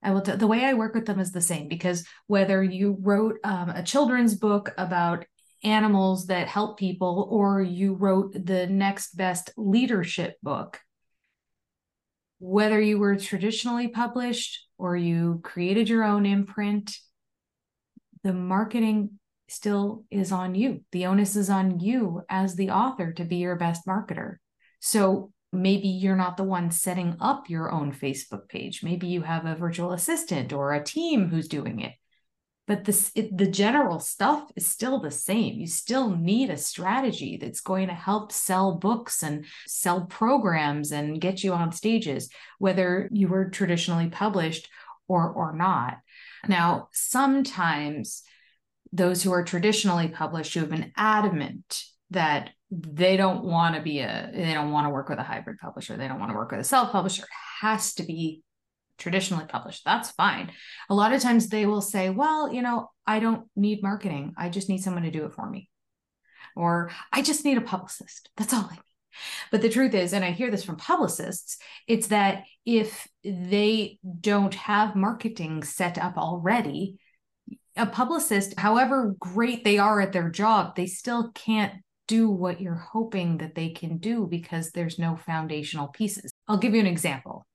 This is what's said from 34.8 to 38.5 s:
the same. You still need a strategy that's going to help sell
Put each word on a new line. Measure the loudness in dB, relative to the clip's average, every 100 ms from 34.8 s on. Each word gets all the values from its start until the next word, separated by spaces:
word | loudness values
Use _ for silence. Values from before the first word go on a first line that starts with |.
| -2 -2
the | -4
same. | -6 -2 0 0 -2
You | -6
still | -6 -2 0 0 0
need | 2 2 2
a | -2
strategy | -6 -4 -2 0 0 -2 -8 -8
that's | -10 -10
going | -4 -2 -2
to |
help | -4 0 0 0
sell | -6 0